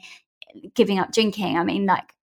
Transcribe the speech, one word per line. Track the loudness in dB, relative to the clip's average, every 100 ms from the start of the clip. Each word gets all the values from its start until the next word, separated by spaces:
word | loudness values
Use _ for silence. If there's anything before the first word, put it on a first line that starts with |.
| -10 -20 _ _ -20 -20 -4
giving | 0 2 2
up | 0
drinking. | 0 0 -2 -2 -2
I | 0
mean, | 0 0
like, | 0 -4 _